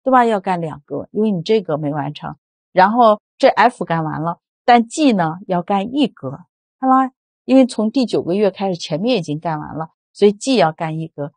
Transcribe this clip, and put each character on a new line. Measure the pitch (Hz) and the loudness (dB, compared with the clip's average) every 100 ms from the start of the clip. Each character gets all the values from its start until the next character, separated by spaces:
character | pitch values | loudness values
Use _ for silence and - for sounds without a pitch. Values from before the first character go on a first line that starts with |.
对 | 269 | 0
吧？ | 254 233 | 2 2
要 | 208 | 0
干 | 190 180 | -2 -4
两 | 160 143 | -6 -10
格， | - 143 - | -12 -12 -8
因 | - | -4
为 | 220 | -2
你 | 185 | -2
这 | 160 220 | 0 0
个 | 180 151 | 0 -4
没 | 147 | -4
完 | 147 143 | -4 -6
成。 | 147 151 147 _ _ _ | -8 -12 -14 _ _ _
然 | 175 185 | 2 2
后 | 233 233 208 _ - | 4 4 2 _ 0
这 | 262 | 2
F | - 226 - 180 | 4 2 0 -4
干 | 165 | -4
完 | 156 143 | -4 -6
了， | 165 175 _ _ - | -6 -8 _ _ 2
但 | 240 233 | 2 2
G | - 294 | 0 2
呢 | 208 165 170 196 | 2 0 -4 -4
要 | 175 | -4
干 | 175 202 202 269 | -2 -4 -2 -2
一 | 269 | -2
格， | - 135 - _ _ _ _ | -4 -12 -12 _ _ _ _
看 | 262 | 0
到 | 262 | 2
吗？ | 262 - _ _ - | 2 -6 _ _ 2
因 | 262 | 4
为 | |
从 | 254 - 214 | 4 2 -4
第 | 269 | -2
九 | 233 160 | -2 -2
个 | 160 | -2
月 | 190 208 | 0 0
开 | 185 196 | 0 -4
始， | 170 | -6
前 | - 151 | -6 -4
面 | 226 240 | -2 -2
已 | |
经 | 160 147 | -4 -6
干 | 170 151 | -6 -8
完 | 151 | -8
了， | 151 160 _ _ | -10 -12 _ _
所 | - 202 | 0 2
以 | |
G | 202 - 254 | 2 0 2
要 | 160 | 0
干 | 160 160 160 | 0 -8 -8
一 | 160 | -10
格， | - 143 | -10 -12